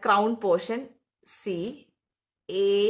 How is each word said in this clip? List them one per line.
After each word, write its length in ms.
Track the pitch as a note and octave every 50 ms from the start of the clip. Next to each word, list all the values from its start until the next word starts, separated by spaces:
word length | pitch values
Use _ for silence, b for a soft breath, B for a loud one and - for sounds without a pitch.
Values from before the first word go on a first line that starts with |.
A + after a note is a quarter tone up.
| -
crown 280 | A3+ G3+ G#3 G#3+ A3+ A#3 A3+ G#3+
portion 360 | F#3+ E3+ F#3 - - A3+ B3+ C4+ - - _ _ _ _ _ - - - -
C, 60 | - G#3 F3+ E3+ F3+ A#3+ - - - _ _ _ _ _ _ _ _ _ _ _ _ -
A, 220 | F3+ F#3+ G3 G3 G3+ G3+ G#3